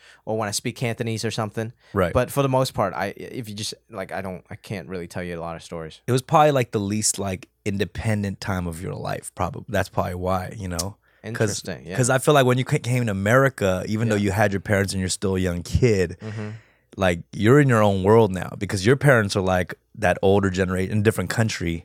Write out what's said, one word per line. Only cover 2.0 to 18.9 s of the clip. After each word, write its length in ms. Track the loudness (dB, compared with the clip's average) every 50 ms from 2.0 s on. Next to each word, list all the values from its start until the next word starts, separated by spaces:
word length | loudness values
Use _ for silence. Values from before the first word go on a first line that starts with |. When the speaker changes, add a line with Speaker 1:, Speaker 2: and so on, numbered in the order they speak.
| 2 2 2
Speaker 1:
But 180 | 0 0 0
for 100 | 0 0
the 60 | 0
most 260 | 2 2 2 0 0 0
part, 200 | -2 -2 -2 -2
I, 140 | -4 -6 -6 -6
if 320 | -10 -14 -12 -10 -10 -10 -10
you 60 | -10
just, 180 | -8 -8 -10 -10 -12 _ -14
like, 220 | -12 -10 -10 -8 -8
I 80 | -8
don't, 240 | -8 -8 -10 -12 -14 -16
I 60 | -18
can't 320 | -16 -12 -10 -10 -10 -8
really 200 | -10 -10 -10 -10
tell 160 | -10 -8 -8 -8
you 140 | -8 -8
a 40 | -8
lot 140 | -8 -10 -10
of 60 | -12 -12
stories. 360 | -12 -12 -12 -12 -12 -14 -10 -4
Speaker 2:
It 40 | -2 0
was 80 | 0
probably, 300 | 0 2 4 6 6 6
like, 200 | 4 2 0 -2
the 80 | -2 -4
least, 400 | -2 -2 -2 -2 -2 -2 -2 -4
like, 300 | -4 -6 -6 -8 -10 _ _ _ -6
independent 760 | -4 -2 -2 -4 -4 -4 -6 -2 -2 0 0 -2 -4 -6 -6
time 280 | -6 -4 -4 -4 -4
of 140 | -6 -8 -8
your 120 | -8 -10 -8
life, 380 | -8 -6 -6 -6 -8 -8 -10 -6
probably. 300 | -6 -6 -4 -6 -10 -8
That's 220 | -4 -2 -2 -2 -2
probably 260 | -2 -4 -2 -2 -4
why, 380 | -4 -2 -2 -2 -2 -4 -8 -12
you 120 | -10 -8
know? 100 | -8 -6
'Cause 520 | -6 -6 -8 -10 _ _ _ _ _ -14 -8
Speaker 1:
Interesting, 560 | -4 -2 -2 -2 -2 -4 -8 -10 -10 -10 -10
yeah. 100 | -8 -2
Speaker 2:
'cause 140 | 0 0 2
I 80 | 2 2
feel 160 | 4 4 6
like 100 | 6 6
when 140 | 4 4 2
you 40 | 0
ca-, 140 | 0 -2
came 260 | -2 0 0 -2 0 0
to 40 | 0
America, 720 | -2 0 2 4 6 6 4 4 2 0 0 0 0 0 -2
even 220 | -2 -2 0 0 0
though 60 | 2
Speaker 1:
Yeah. 60 | 2 2
Speaker 2:
you 60 | 2
had 220 | 2 2 2 2 0
your 80 | -2
parents 320 | -2 0 0 0 0 0 -2
and 60 | -4
you're 100 | -4 -4
still 260 | -4 -2 -2 -2 0
a 40 | 0
young 240 | 0 0 -2 -4 -4
kid, 540 | -2 0 2 4 4 4 4 2 0 -2 -8
Speaker 1:
Mm-hmm. 280 | -12 -12 -10 -10 -10 -10 -12 -14 _ _ _ _ _ _ -4
Speaker 2:
like, 240 | 0 0 0 0 0 -6 _ -4
you're 260 | 2 4 6 6 8
in 80 | 6
your 140 | 6 6 6
own 220 | 6 4 4 4 4
world 280 | 6 6 6 6 4
now 220 | 2 -4 -8 -8 -8 -8
because 260 | -6 -4 -4 0 2
your 100 | 2